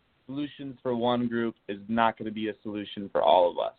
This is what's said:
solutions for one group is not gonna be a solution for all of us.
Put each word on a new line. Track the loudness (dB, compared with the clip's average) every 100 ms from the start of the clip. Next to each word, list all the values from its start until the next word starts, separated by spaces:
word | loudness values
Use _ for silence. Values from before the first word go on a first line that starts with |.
| _ _ -12
solutions | -8 -8 -8 -14 -8
for | -4 0
one | 0 2 0
group | 0 -2 -4 -10
is | -10 -4
not | 2 2 2
gonna | -8
be | -4 -6
a | -6
solution | -8 -8 -8 -10 -4
for | 2
all | 6 6 6
of | 0
us. | -6